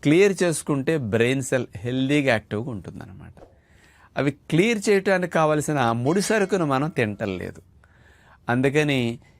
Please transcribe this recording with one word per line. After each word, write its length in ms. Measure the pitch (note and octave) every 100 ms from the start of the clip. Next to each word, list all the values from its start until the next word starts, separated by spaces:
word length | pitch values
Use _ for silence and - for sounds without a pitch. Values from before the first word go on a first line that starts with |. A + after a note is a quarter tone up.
క్లియర్ 400 | C#3+ D#3+ G3+ F3+
చేసుకుంటే 540 | F3 D#3 - C#3+ C3+ D#3+
బ్రెయిన్ 440 | A#2 A2 A#2 C3+
సెల్ 260 | B2 C3+ - -
హెల్దీగా, 560 | A2+ C3 C3+ D3 C3+
యాక్టివ్గా 400 | A2 - G#2+ B2+
ఉంటుందన్నమాట. 600 | G#2+ D#2+ - - F#2+ E2+ - - _ _ _ _ _ - -
అవి 140 | C#3
క్లియర్ 580 | C#3+ - D#3 G#3+ A3+ G#3
చేయడానికి 440 | G3+ G3 F#3 F3+
కావలసిన 580 | F3 D#3 D3+ C#3+ D3+ A#2
ముడి 300 | A#2 B2+ F#3
సరుకును 440 | F#3 A3 F#3+ G3 D#3
మనం 240 | C3+ D3+
తింటలేదు. 720 | - A2 G2+ G#2+ F2+ F2+ - - _ - _ - _ _ - -
అందుకని 720 | B2 C3+ C#3+ D3+ C3+ A#2 A#2 - _